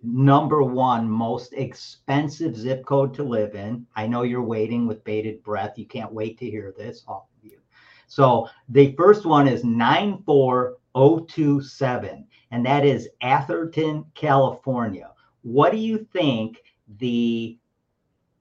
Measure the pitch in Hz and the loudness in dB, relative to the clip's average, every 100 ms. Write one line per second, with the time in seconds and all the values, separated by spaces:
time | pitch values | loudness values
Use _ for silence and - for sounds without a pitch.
0 | 117 127 139 143 151 156 127 127 127 120 | -4 4 6 6 4 2 0 0 0 0
1 | 113 110 117 123 - - - - - - | 0 -2 -2 -6 -8 -10 -10 -12 -20 -14
2 | - 139 151 - 160 110 120 131 - 139 | -4 -2 -2 -4 -8 -6 -6 -6 -2 0
3 | 139 135 139 113 104 101 104 117 - 110 | 0 -2 -4 -2 -4 -6 -8 -10 -10 -8
4 | 110 123 123 123 113 110 110 120 117 107 | -4 -2 -2 -4 -4 -4 -4 -2 -4 -4
5 | - 107 110 107 - 104 104 - 104 120 | -6 -6 -6 -8 -8 -6 -6 -10 -14 -14
6 | 104 110 110 - 120 104 98 95 110 117 | -12 -8 -8 -8 -10 -10 -12 -14 -16 -16
7 | - 95 - _ - _ _ _ _ _ | -16 -16 -18 _ -20 _ _ _ _ _
8 | _ - 131 117 - - - 139 139 147 | _ 2 2 2 -2 -10 2 6 6 6
9 | 190 208 165 147 139 117 120 117 120 160 | 6 6 4 4 4 2 0 0 2 2
10 | 208 185 - 143 127 127 127 - _ 131 | 0 -4 2 4 4 2 -2 -6 _ 4
11 | 143 165 165 - 147 143 139 - 131 123 | 4 4 -2 -2 0 0 -2 -6 -4 -4
12 | 95 - - _ _ 120 123 147 143 127 | -8 -14 -20 _ _ -4 0 2 2 2
13 | - - 127 143 139 170 165 151 156 151 | -4 -8 -2 -2 0 -4 -4 -2 -2 -4
14 | - - 151 139 131 - - 123 113 90 | -10 -6 0 2 2 -2 -6 -4 -4 -8
15 | - _ _ _ 120 127 160 220 220 220 | -14 _ _ _ -4 2 2 2 -2 -4
16 | - 180 151 113 110 - _ _ _ 101 | -6 -2 0 0 -4 -10 _ _ _ -8
17 | 123 120 117 117 117 117 _ _ _ _ | -4 0 0 -2 -6 -14 _ _ _ _
18 | _ _ _ _ | _ _ _ _